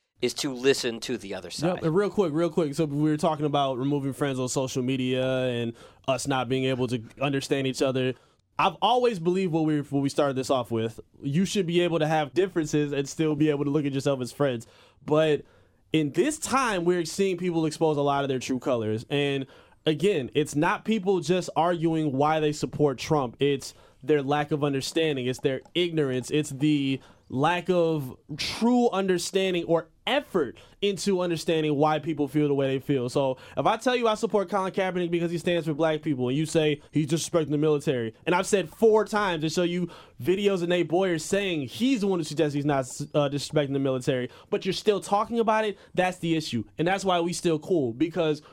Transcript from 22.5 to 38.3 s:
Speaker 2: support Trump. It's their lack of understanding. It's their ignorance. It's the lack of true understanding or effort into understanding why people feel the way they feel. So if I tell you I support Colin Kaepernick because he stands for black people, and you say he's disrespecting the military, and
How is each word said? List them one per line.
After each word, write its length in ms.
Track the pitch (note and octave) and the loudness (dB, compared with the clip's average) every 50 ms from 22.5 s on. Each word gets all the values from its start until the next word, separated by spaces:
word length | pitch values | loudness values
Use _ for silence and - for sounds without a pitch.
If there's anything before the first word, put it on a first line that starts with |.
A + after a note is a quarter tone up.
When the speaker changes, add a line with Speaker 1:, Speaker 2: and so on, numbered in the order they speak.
| D3 | 0
Speaker 2:
support 440 | - - B2+ - - D3 C#3+ - - | -2 -4 -6 0 2 2 2 2 -2
Trump. 380 | - - D#3+ D3 C3 A2+ - - | -2 0 2 2 2 0 -2 0
It's 320 | C#3 C#3+ C#3 C3+ - - - - - - _ _ | 0 0 0 0 -4 -10 -16 -18 -20 -20 _ _
their 200 | - C3 D3+ D3 | 0 2 2 2
lack 300 | C3+ C3+ C#3+ D3 D3 D3+ | 2 2 0 0 0 0
of 120 | D#3 C#3+ C#3+ | 0 0 0
understanding. 600 | D3 C#3 C3+ C3 - - E3 D#3+ D#3 C#3+ C3 B2 | 0 0 -2 -4 -2 -2 0 0 2 0 0 -2
It's 140 | B2+ B2+ - | -2 -4 -2
their 200 | - C#3+ C3 B2+ - - - | -2 -2 -2 -2 -6 -6 -2
ignorance. 580 | E3+ F3+ F3 E3 D#3 D3 C3+ B2+ B2+ A#2 - | -2 -2 0 0 0 0 0 0 -2 -2 -2
It's 200 | - D#3 D3 - | -2 -2 -2 -2
the 500 | C#3 B2+ D3 D3+ D3+ C#3+ C#3 C3+ C3+ C3 - - - _ _ _ | -4 -2 0 2 2 2 0 0 -2 -4 -6 -12 -20 _ _ _
lack 400 | - B2+ C#3+ D#3+ F3 F3 F3 F#3 | -4 0 0 2 0 0 0 0
of 460 | F3+ F3 E3 E3 D#3+ D3+ C3+ B2+ - - _ - D3+ C#3+ | 2 2 2 2 0 -2 -4 -6 -12 -16 _ -14 -10 -8
true 520 | - - - - A3 A#3+ B3 B3 A#3+ - | -6 -6 -4 0 2 4 4 4 4 2
understanding 720 | F3 F#3+ G3 F#3+ F#3 F3 F3 - - F#3+ F#3+ F#3+ F3+ F3 E3 | 2 0 0 0 0 0 -2 -2 -2 0 0 0 0 -2 0
or 240 | - E3 E3 D#3+ - _ _ _ | 0 0 0 0 -4 _ _ _
effort 500 | G3 B3 D4 C#4+ - - F3+ C#3 A2+ - - - - - _ | -2 -2 -2 -2 -2 -2 0 0 -2 -4 -12 -20 -20 -8 _
into 400 | G3 G3+ G3+ D#3+ - G3+ F#3+ F3+ | -2 -2 -2 0 0 0 0 2
understanding 540 | F3+ F3 E3+ D#3 - - E3 D#3+ D#3 D3+ D3 | 0 0 -2 -2 0 0 0 0 2 0 2
why 220 | C3+ D3+ D3+ D#3 D3+ | 2 2 2 2 0
people 300 | C#3+ E3 D#3 C#3+ D3 C3 | -2 -4 -2 -2 -4 -2
feel 200 | C#3+ D3+ D3+ C#3+ | 0 0 2 2
the 60 | C#3+ | 2
way 140 | C3+ C#3 C3+ | 2 0 0
they 120 | C3+ C#3 | -2 -2
feel. 300 | - - C#3+ C3 A#2+ B2+ | -2 0 0 0 0 0
So 280 | - D3 C#3 C3 C3 - - - - - | 0 0 0 0 0 -4 -8 -8 -6 0
if 80 | C#3 | 2
I 120 | F3 A3 G#3+ | 2 2 2
tell 180 | - B3+ B3+ | 0 0 0
you 120 | B3+ A#3 A3 | 2 2 2
I 60 | G#3+ | 0
support 360 | - A#3 - - G#3 G3 F3+ | 0 -2 0 0 0 0 0
Colin 220 | G#3 G3 F#3+ F#3 | -2 -2 -2 -2
Kaepernick 380 | F3+ G#3 F#3+ F#3 F3+ F3+ F3+ E3+ | -2 -2 -2 -2 -2 -2 -2 -2
because 220 | E3+ E3+ E3+ E3+ | -2 -2 -2 -2
he 80 | F3 D#3+ | -2 -2
stands 260 | - F3+ F3 E3+ D3+ E3 | -2 0 0 0 0 -2
for 60 | D3+ | -2
black 300 | C#3 E3 D#3+ D#3 D3+ D3+ | 0 0 0 0 0 -2
people, 240 | D#3+ C#3+ B2 B2 B2 | -2 -2 0 0 0
and 80 | C3 D3 | 0 0
you 80 | D#3+ | -2
say 340 | D3 - E3 D#3 D3+ D3 D3 - - | 0 0 2 2 2 0 -2 -6 -4
he's 160 | - D3+ D#3 C3+ | -2 -2 0 0
disrespecting 420 | E3 D#3 - - - E3+ D#3 C3 | 0 -2 -2 0 0 0 0 0
the 80 | D3+ D3 | 0 0
military, 560 | D3+ D#3 D3+ C#3+ - E3 C#3 B2 A2+ A2+ - - - | 2 2 2 2 0 -2 -2 -2 -2 -6 -8 -6 -2
and 80 | D#3 | 0